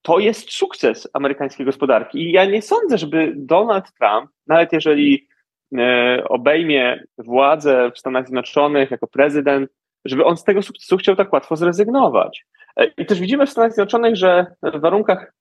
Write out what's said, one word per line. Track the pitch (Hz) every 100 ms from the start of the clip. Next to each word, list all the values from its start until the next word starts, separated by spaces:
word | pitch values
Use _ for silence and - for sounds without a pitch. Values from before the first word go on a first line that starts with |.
to | - 170
jest | 214 220 -
sukces | - 381 - 123 113 -
amerykańskiej | - 139 139 139 - 135
gospodarki | 135 135 113 113 139
i | 165
ja | 175 196
nie | 208
sądzę, | 208 440 403 220
żeby | 156 160 156 143
Donald | 131 170 220 98 - _
Trump, | 110 107 139 _ -
nawet | 165 170
jeżeli, | 165 156 147 147 139 _ _ _ _ _ 131
e, | 123 123 123 127 -
obejmie | 123 123 160 165 143 123 - - -
władzę | 117 123 139 156 147 131 123
w | -
Stanach | 131 127 131
Zjednoczonych | 127 120 151 147 147 135
jako | 123 -
prezydent, | - 147 147 143 139 135 _ _ _ -
żeby | 131
on | 160 170
z |
tego | - 196
sukcesu | 196 - - 190
chciał | 196 190
tak | 190
łatwo | 143 - 156
zrezygnować. | 175 175 208 269 214 110 - - _ _ _ -
E, | - -
i | -
też | 190
widzimy | 185 285 277
w |
Stanach | 240 226
Zjednoczonych, | 220 202 240 233 208
że | 185 180 180 _
w | 160 156
warunkach, | 160 196 214 185 - _